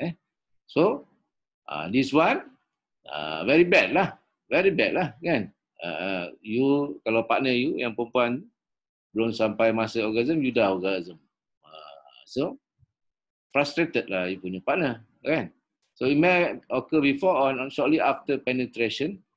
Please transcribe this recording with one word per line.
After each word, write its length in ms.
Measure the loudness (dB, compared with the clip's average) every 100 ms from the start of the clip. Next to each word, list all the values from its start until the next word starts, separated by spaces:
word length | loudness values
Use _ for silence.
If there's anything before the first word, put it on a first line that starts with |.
Eh? 160 | -8 -8 _ _ _ _ _
So, 400 | 0 2 0 -10 _ _ _ _ _ -12
uh, 200 | -10 -2
this 200 | 0 2
one, 360 | 4 2 2 -4 _ _ _ _ _ -12
uh, 360 | -10 -6 -4
very 200 | 2 4
bad 280 | 6 4 2
lah. 240 | 2 -2 -4 _ _ -4
Very 240 | 0 2
bad 200 | 2 0 0
lah, 120 | -4 -4
kan? 320 | -2 -2 -2 _ _ -14
Uh, 560 | -10 -6 -6 -6 -8 -12
you, 540 | -6 0 2 2 -2 -6
kalau 180 | 0 0 2
partner 260 | 0 2
you 240 | 0 0 -2
yang 160 | -4
perempuan 480 | -4 -2 0 0 0 -8 _ _ _ _ _ _
belum 180 | -2 -2
sampai 380 | 0 -2 2 2
masa 320 | 2 0 -2
orgasm, 360 | -2 0 0 0
you 120 | 0
dah 200 | 2 2
orgasm. 480 | 2 0 -4 -6 -14 _ _ _ _
Uh, 600 | _ -20 -20 -20 -20 -20
so, 320 | -10 -4 -4 -6 _ _ _ _ _ _ _ _ _
frustrated 560 | -2 0 0 -2 -2 -2
lah 200 | -4 -4
you 120 | -4
punya 240 | -6 -8
partner, 400 | -2 0 0 -4 -12 _
kan? 320 | -4 -4 -4 _ _ _ _ -4
So 80 | 0
it 80 |
may 460 | 4 4 4 2 -2 -6
occur 320 | -6 0 2
before 320 | 2 2 2
or 160 | 2 2 0 -6
shortly 240 | -2 2 2
after 400 | 2 0 -2 -4
penetration 800 | -2 -2 -4 -2 -4 -2 -6 -6 _